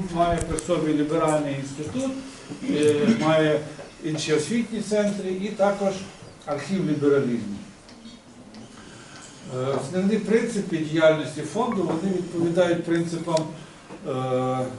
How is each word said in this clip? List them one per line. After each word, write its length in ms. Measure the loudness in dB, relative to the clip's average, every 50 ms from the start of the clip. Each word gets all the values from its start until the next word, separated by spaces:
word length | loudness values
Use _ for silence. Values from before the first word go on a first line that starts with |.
| -6 -4 0
має 240 | 2 2 2 2 0 0 -2
при 100 | -2 -4
собі 340 | -2 0 0 0 2 2 2
ліберальний 640 | 2 0 0 0 2 2 4 2 2 2 0 -2 -4
інститут, 520 | -6 -8 -8 -8 -8 -6 -4 -4 -4 -4 -4 -6 -10 -12 -16 -16 -14 -14 -12 -8 -4 -2
е, 240 | 0 4 4 4 6 6 4 4 4 4 4
має 340 | 4 4 6 6 4 4 2 0 -4 -10 -14 -16 -16 -16 -8 -6
інші 280 | -4 -4 -2 0 0 2
освітні 480 | 2 2 0 0 0 0 -2 -4 -6
центри 500 | -2 0 0 2 2 2 0 -2 -4 -4
і 180 | -4 -4 -4 -4
також 440 | 0 2 2 2 2 2 0 0 0 -2 -6 -12 -14 -16 -18 -20 -20 -14 -8
архів 440 | -6 -6 -6 -4 -2 -2 0 0 0
лібералізму. 640 | 0 2 4 4 4 4 4 2 0 -2 -4 -6 -8 -10 -12 -16 -20 -20 -20 -20 -20 -20 -20 -20 -20 -20 -20 -20 -20 -20 -20 -20 -20 -18 -18 -18 -20 -20 -20 -20 -20 -20 -20 -20 -18 -18 -18 -18 -18 -16 -12 -8 -6
Е, 180 | -2 -2 0 0 -2 -2
основні 340 | -2 -2 0 2 2 2
принципи 600 | 2 2 4 4 4 4 2 0 -2 -2 -2 -2
діяльності 640 | -2 -2 0 2 6 6 6 6 6 2 -4 -6 -8
фонду, 420 | -8 -4 -2 -2 -2 0 0 0 0
вони 320 | 0 -2 -2 0 0 0
відповідають 680 | -2 -2 -4 -2 0 0 2 4 4 4 4 4 0 0
принципам, 520 | 0 0 0 0 -2 -4 -4 -2 0 0
е, 760 | 0 0 -2 -6 -12 -16 -18 -20 -20 -20 -18 -18 -12 -8 -6 -4 -2 -2 0 0 0 0 0 0 -2 -2 -4 -6